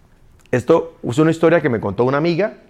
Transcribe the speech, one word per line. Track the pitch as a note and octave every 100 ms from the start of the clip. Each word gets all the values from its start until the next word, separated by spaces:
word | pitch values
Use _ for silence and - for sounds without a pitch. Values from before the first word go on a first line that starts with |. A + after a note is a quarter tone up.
| _ _ _ _ _
Esto | B2 - E3 - -
es | - B2
una | D#3+
historia | D#3+ E3 E3
que | D3
me | A2
contó | G2+ G2
una | B2+ C#3+
amiga | E3+ E3 G#3+ -